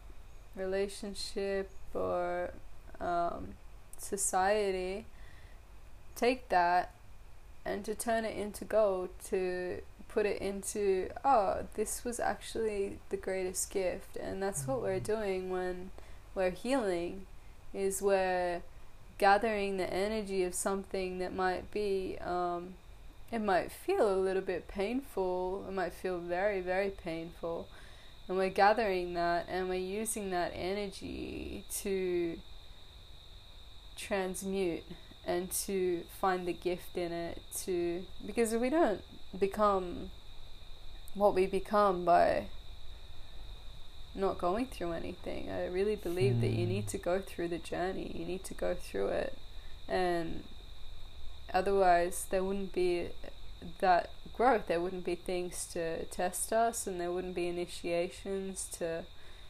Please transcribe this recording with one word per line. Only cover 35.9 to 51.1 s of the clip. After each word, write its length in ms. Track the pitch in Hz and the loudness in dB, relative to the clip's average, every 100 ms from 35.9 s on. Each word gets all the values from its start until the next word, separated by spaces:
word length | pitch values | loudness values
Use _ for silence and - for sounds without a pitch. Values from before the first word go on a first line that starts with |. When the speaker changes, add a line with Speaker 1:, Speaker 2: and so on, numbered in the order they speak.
| 170 - - | 0 -4 0
Speaker 1:
find 280 | 190 185 175 | 2 2 -2
the 60 | |
gift 440 | - 175 175 - 185 | -2 -2 -2 -4 -4
in 140 | 170 | -2
it, 300 | 170 170 - - - | -4 -6 -8 -8 -6
to, 480 | - 175 170 175 190 - 196 | -2 0 0 -2 -6 -8 -4
because 280 | 220 226 226 | 0 2 2
we 140 | 254 | 4
don't 320 | 320 269 185 - - - 190 | 6 4 2 -4 -10 -8 0
become 720 | 196 208 208 196 175 - 190 - - - - - - - - - - | 0 4 4 4 0 -6 -8 -10 -10 -8 -8 -8 -8 -8 -6 -6 -4
what 200 | 196 202 | 6 6
we 120 | 180 190 | 8 4
become 580 | 190 - 208 202 180 | 2 2 6 6 6
by 420 | 175 175 165 - 208 - - - - - - - - - - - - - - - - - | 6 8 8 6 0 -6 -8 -8 -6 -8 -8 -6 -6 -6 -8 -8 -10 -8 -8 -8 -8 0
not 220 | 190 - | 0 2
going 280 | 175 208 254 | 2 2 0
through 240 | - 170 | -2 -4
anything. 560 | 165 - 180 - - - | -2 -4 -6 -6 -4 -4
I 180 | 190 180 | -2 -2
really 280 | 185 208 208 | 0 2 0
believe 460 | 175 175 - 117 | -2 4 4 6
that 80 | - | 4
you 140 | 113 110 | 2 2
Speaker 2:
Hmm. 60 | |
Speaker 1:
need 140 | 139 104 | 0 -2
to 80 | - | -2
go 220 | 170 190 | 0 0
through 260 | - - 170 | -2 -4 -2
the 100 | 165 | -2
journey, 540 | - 160 180 - - | -2 -2 -2 -2 -4
you 120 | - 170 | -4 -4
need 180 | 185 - | -4 -4
to 80 | |
go 220 | - 180 180 | -2 0 0
through 320 | - 196 196 | -2 0 2
it, 300 | - - - - - - - - | 2 0 -4 -6 -8 -6 -6 0
and 560 | 190 180 170 165 170 - - - - - - - | 2 2 2 0 -4 -6 -10 -10 -6 -6 -4 -6